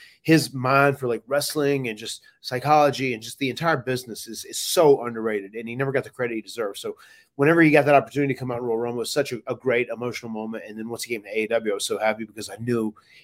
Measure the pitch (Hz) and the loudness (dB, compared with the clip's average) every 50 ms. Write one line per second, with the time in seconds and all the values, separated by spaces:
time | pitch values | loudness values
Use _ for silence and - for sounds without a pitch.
0 | - - _ _ _ - 160 156 135 - - 135 123 127 135 139 139 143 139 139 | -20 -20 _ _ _ 4 4 4 4 0 -4 -4 0 2 4 6 6 4 4 0
1 | - 123 117 110 - - 135 143 143 - - 156 143 143 143 139 135 120 107 104 | -2 -4 -4 -4 -4 -2 -2 -2 -2 -2 -2 -2 0 0 0 0 -2 -4 -8 -8
2 | 113 110 - - _ _ _ _ - - 127 123 117 143 151 151 147 143 131 120 | -10 -12 -12 -14 _ _ _ _ -12 -8 -8 -4 2 4 6 6 6 4 4 0
3 | 135 131 120 110 110 120 - - 139 131 120 123 156 165 160 135 113 127 127 123 | -2 -4 -4 -6 -8 -12 -8 -6 -4 -4 -4 -2 -2 0 0 0 -2 -2 -4 -4
4 | 127 123 107 - - 113 110 - - - - - - - - 185 170 147 139 - | -4 -8 -12 -14 -12 -12 -12 -12 -12 -10 -10 -8 -6 0 2 6 8 8 8 6
5 | 117 120 117 113 110 113 107 104 98 98 104 113 117 113 117 123 139 135 131 135 | 4 -2 -6 -4 -4 -2 -2 -4 -6 -8 -10 -12 -10 -8 -6 -4 -4 -2 -2 -2
6 | - - - - 127 120 117 110 107 - - 120 113 101 101 - - 110 101 - | -4 -4 -6 -6 -6 -4 -4 -6 -8 -10 -8 -8 -8 -6 -8 -8 -10 -10 -10 -12
7 | - - - _ _ _ _ - 143 151 170 170 165 156 147 151 139 143 147 139 | -16 -20 -20 _ _ _ _ 2 4 6 6 8 8 8 8 6 6 6 6 4
8 | 131 - - 139 143 139 131 131 127 123 123 120 123 120 113 113 120 120 120 120 | 4 2 -2 -2 -2 -2 -2 -4 -6 -8 -8 -6 -4 -4 -2 -2 -2 -4 -4 -6
9 | 113 - - 151 135 - 127 110 - - 123 107 - 131 120 120 123 117 113 110 | -6 -4 -2 -2 -2 -2 -6 -8 -8 -8 -10 -4 -2 0 0 0 0 -2 -4 -6
10 | 120 123 110 - - 117 110 107 110 110 113 110 87 107 107 110 113 113 117 110 | -6 -6 -6 -8 -10 -10 -8 -8 -8 -8 -8 -10 -12 -12 -12 -12 -10 -10 -10 -10
11 | - - 120 110 101 104 101 110 110 104 113 117 110 107 101 98 - - 113 98 | -8 -8 -8 -8 -8 -6 -4 -4 -2 0 0 0 0 0 -2 -2 -2 -4 -4 0
12 | 107 110 107 110 113 104 - 110 104 95 98 104 117 120 120 117 110 107 - - | 0 0 0 -2 -6 -12 -12 -14 -14 -12 -12 -8 -4 -2 -2 0 -2 -4 -6 -10
13 | _ _ _ - | _ _ _ -20